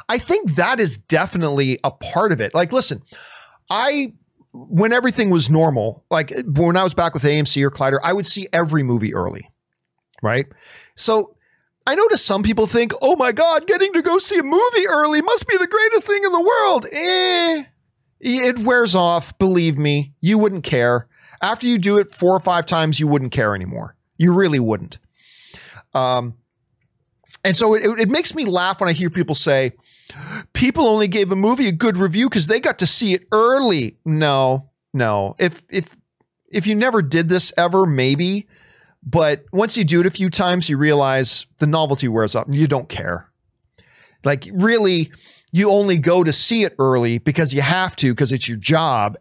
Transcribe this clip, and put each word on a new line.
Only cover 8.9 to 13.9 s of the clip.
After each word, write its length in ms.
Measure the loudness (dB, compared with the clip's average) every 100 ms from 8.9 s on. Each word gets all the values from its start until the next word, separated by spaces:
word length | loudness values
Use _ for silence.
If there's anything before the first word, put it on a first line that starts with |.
| -2 -2
early, 360 | -4 -6 -10 -18 _ _ _ _ _ _ -8
right? 260 | -4 -2 -4 _ -20 -20 -18
So 420 | -4 0 0 -2 _ _ _ _ _ -4
I 80 |
know 120 | 0 2
to 100 | 2
some 240 | 0 0
people 240 | 0 0 0
think, 260 | 0 -2 0
"Oh 160 | 0 2
my 160 | 0
God, 340 | 2 2 2 0
getting 280 | 0 2